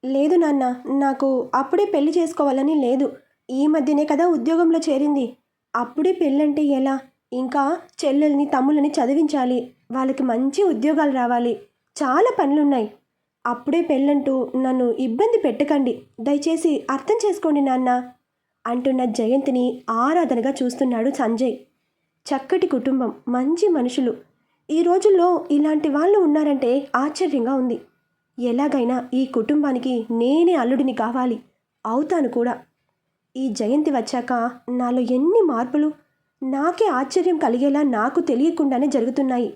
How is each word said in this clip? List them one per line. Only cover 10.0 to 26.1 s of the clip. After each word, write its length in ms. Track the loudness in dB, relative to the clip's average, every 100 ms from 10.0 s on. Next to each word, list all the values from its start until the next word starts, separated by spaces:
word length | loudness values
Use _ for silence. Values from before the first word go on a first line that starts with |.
| -4 -2
మంచి 400 | -2 0 -2 0
ఉద్యోగాలు 500 | 0 2 0 2 0
రావాలి, 480 | 0 0 0 0 -4 -10 _ _ -6
చాలా 300 | -2 2 2 2
పనులున్నాయి. 520 | 0 2 2 0 -2 -8 _ _ _ _ -8
అప్పుడే 360 | -6 -2 -2
పెళ్ళంటూ 720 | 0 0 2 2 0 -2 -2 -2
నన్ను 280 | -2 0
ఇబ్బంది 560 | 0 0 -4 0 0 2
పెట్టకండి, 580 | 0 -2 0 0 0 -4 -10 -8
దయచేసి 680 | -2 -2 0 0 0 -2 -4
అర్థం 260 | -6 -2 0 0
చేసుకోండి 320 | -2 0 0
నాన్న 500 | 2 0 0 0 -4 -18 _ _ _ _ -6
అంటున్న 380 | -2 0 0
జయంతిని 760 | 0 0 2 2 2 0 0 -2 -6
ఆరాధనగా 640 | -2 2 2 2 0 -2 -2
చూస్తున్నాడు 480 | -4 0 -2 0 -2
సంజయ్. 460 | 0 -2 0 -2 -4 -12 _ _ _ _ _ -6
చక్కటి 400 | -6 -2 0 0
కుటుంబం, 480 | 0 0 0 -2 -6 -4
మంచి 400 | -2 0 2 2
మనుషులు. 640 | 2 0 0 -2 -4 -12 _ _ _ -4
ఈ 120 | 0
రోజుల్లో 640 | 2 4 4 4 4 2 0
ఇలాంటి 380 | 0 2 0 0
వాళ్ళు 300 | 0 2